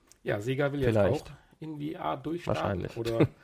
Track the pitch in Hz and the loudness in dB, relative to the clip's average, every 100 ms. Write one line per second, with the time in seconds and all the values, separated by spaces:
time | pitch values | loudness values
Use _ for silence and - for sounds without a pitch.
0 | _ - - 107 117 135 143 143 123 107 | _ -10 -4 -2 -2 0 0 2 2 4
1 | 95 147 - 139 _ - 156 151 147 - | 4 2 -4 -18 _ -14 -12 -8 -8 -6
2 | 151 143 151 175 - - 101 95 98 120 | -4 -4 -4 -4 -2 0 0 0 -4 -4
3 | 113 113 - - | 0 4 4 2